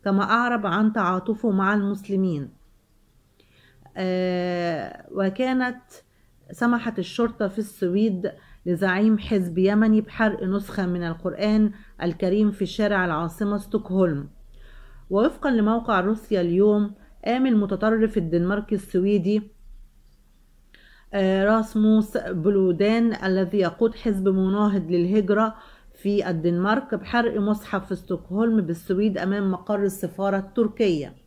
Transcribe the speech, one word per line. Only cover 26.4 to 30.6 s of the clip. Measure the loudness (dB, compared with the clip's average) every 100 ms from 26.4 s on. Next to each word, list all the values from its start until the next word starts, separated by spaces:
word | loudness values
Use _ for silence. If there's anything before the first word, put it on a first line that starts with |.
| 0 0 0 0 -2
بحرق | -8 -2 -2 0 -2
مصحف | -2 -2 -4 -8 -6
في |
ستوكهولم | -10 -6 -8 -6 -2 0 0
بالسويد | 0 -6 -4 0 0 -2
أمام | -4 -2 -2
مقر | -4 -4 -2
السفارة | -2 -4 -10 -4 -2 -2
التركية. | -4 -2